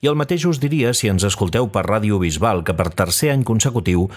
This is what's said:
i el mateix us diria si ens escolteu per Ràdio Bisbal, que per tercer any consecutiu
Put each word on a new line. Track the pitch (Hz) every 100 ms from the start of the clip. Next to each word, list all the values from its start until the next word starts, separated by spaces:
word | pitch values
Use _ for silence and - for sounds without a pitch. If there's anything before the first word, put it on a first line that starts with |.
i | 139
el | 147
mateix | 147 175 165
us | 151
diria | 143 156 120
si | 120 110
ens | 95 98
escolteu | - 95 113 120
per | 98 87
Ràdio | 107 107 101
Bisbal, | 87 76 110 95 80
que | 82
per | 87
tercer | - 90 87 151
any | 139
consecutiu | 117 113 135 120 87 90 95